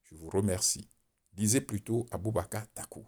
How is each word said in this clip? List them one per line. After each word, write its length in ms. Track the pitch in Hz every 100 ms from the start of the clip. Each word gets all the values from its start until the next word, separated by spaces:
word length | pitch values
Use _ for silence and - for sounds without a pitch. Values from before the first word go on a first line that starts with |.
je 140 | _ 78
vous 140 | 80
remercie. 600 | 95 101 92 - - - _ _ _ _ 87
Lisez 260 | 107 127
plutôt 460 | - 101 - 117 120
Aboubacar 580 | - 104 110 - 104 113
Takou 320 | - - -